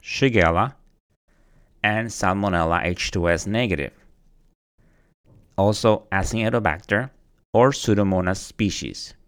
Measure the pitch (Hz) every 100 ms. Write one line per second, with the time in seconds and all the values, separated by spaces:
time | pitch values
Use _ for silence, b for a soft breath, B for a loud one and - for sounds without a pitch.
0 | - - 139 113 82 85 120 - _ _
1 | _ _ _ _ _ _ _ _ 104 107
2 | 117 - 98 98 101 87 80 85 87 90
3 | - 98 85 85 98 113 120 80 69 _
4 | _ _ _ _ _ _ _ _ _ _
5 | _ _ _ - _ - 98 107 117 107
6 | - 98 92 113 110 120 101 78 - 101
7 | 131 _ _ _ _ 107 127 143 - 104
8 | 101 92 90 92 - - 104 - 57 50
9 | - -